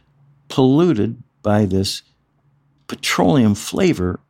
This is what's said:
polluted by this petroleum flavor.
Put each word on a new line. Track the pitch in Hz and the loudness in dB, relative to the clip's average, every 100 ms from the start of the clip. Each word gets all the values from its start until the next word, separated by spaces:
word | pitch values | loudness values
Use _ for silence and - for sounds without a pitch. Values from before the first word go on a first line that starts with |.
| _ _ _ _ _ | _ _ _ _ _
polluted | - 131 139 175 123 104 117 - _ | 0 2 4 2 2 -2 -4 -16 _
by | 104 104 104 | -2 2 2
this | 95 95 - - _ _ _ _ _ _ _ _ | 0 -2 -6 -14 _ _ _ _ _ _ _ _
petroleum | - - - 175 156 110 | -12 -6 -2 0 2 2
flavor. | 101 - - 92 - 90 87 _ | 0 -4 -2 -2 0 -4 -6 _